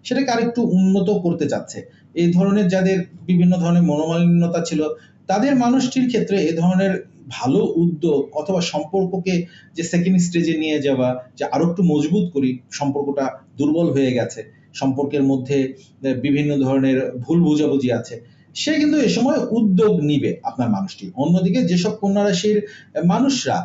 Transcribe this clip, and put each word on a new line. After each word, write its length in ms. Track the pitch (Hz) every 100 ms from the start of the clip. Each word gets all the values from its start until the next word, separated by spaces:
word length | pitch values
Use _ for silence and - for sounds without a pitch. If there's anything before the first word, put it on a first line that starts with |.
| -
সেটাকে 240 | 277 262 233
আরেকটু 260 | 233 240 202 185
উন্নত 320 | 190 196 190 185 175
করতে 200 | 160 143
চাচ্ছে। 280 | 110 - - - - _ 160
এই 60 | 175 180
ধরনের 320 | 196 202 185
যাদের 240 | 185 185 185 - - -
বিভিন্ন 240 | 180 180 180
ধরনের 260 | 170 175 170
মনোমালিন্যতা 680 | 147 160 170 175 175 170 175 -
ছিল, 120 | 151 151 156 - _ -
তাদের 240 | 196 269 262
মানুষটির 420 | 240 262 - 262 247
ক্ষেত্রে 260 | 214 - 196 156
এ 20 | 165
ধরনের 320 | 175 185 196 185 - - - -
ভালো 240 | 127 170 - 165
উদ্যোগ 360 | 175 156 165 139 - 151
অথবা 200 | 147 185 175
সম্পর্ককে 600 | 151 151 196 185 185 180 175 170 - - -
যে 80 | 165
সেকেন্ড 260 | 175 180 185 -
স্টেজে 300 | 170 156 156
নিয়ে 140 | 156 151 139
যাওয়া, 240 | 127 123 127 - -
যে 60 | 143 139
আরো 80 | 175
একটু 120 | 202 170
মজবুত 340 | 147 156 196 175 139
করি, 140 | 131 127 _ -
সম্পর্কটা 460 | 143 143 139 139 131 - _ -
দুর্বল 300 | 147 160 170 135
হয়ে 160 | 131 117
গেছে, 240 | 113 113 - - _ -
সম্পর্কের 440 | 135 131 139 147 135
মধ্যে 280 | 135 123 139 131 - - _ 135 123 135
বিভিন্ন 260 | 143 147 143 131
ধরনের 320 | 135 135 131 131 123
ভুল 160 | 120 170 151
বোঝাবুঝি 420 | 151 143 135 123 110
আছে, 160 | - 113 - _ _ -
সে 100 | 294 311
কিন্তু 160 | 302 302 220
এ 20 | 226
সময় 220 | 254 294 247 226
উদ্যোগ 360 | 208 180 214 170 147
নিবে 220 | 143 - - 117
আপনার 200 | - 113 98
মানুষটি। 300 | 98 - 95 123
অন্যদিকে 380 | 156 180 190 254 175
যেসব 220 | 180 208 214
কন্যা 220 | 196 202
রাশির 340 | 202 185 214 208 202 - - 151 170
মানুষরা 460 | 220 269 - 135 90